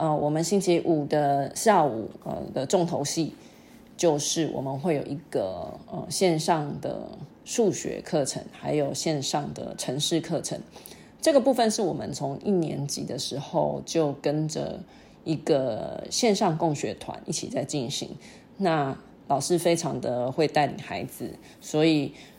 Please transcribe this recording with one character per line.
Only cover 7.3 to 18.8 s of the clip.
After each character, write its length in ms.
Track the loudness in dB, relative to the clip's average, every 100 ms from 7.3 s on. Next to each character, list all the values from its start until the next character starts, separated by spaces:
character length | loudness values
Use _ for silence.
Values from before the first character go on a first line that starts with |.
| -18
数 260 | -6 2 2
学 300 | 2 -6 -8
课 220 | -2 0
程， 180 | 0 -4 -10
还 220 | -10 -2
有 220 | 0 0
线 280 | -2 -2 -2
上 300 | 0 -2 -4
的 220 | -8 -10 -6
程 240 | -4 -2
式 220 | 0 0
课 180 | 0 -4
程。 180 | -2 -8 -10 -18 -20 -20 -20 0
这 140 | 4
个 40 | 6
部 140 | 6
分 180 | 4 4
是 120 | 4
我 100 | 0
们 180 | -2 -6
从 260 | -4 -4 -2
一 80 | 2
年 360 | 2 2 -2 -4
级 180 | -4
的 140 | -6 -6
时 200 | -4 -6
候 440 | -2 0 0 -2
就 300 | -2 2 2
跟 340 | 0 -2 0 0
着 320 | -2 -6 -8 -14 -20 -20 -12
一 120 | -6 -4
个 680 | 2 2 2 -2 -6 -8 -6
线 240 | 0 2
上 220 | 4 2 2
共 180 | 0
学 200 | 0 -4
团 260 | -6 -10 -12 -8
一 60 |
起 160 | -6 -4
在 140 | -4
进 280 | -4 -4 -4
行。 180 | -6 -8 -12 -18 -20 -20 -2
那 400 | 2 2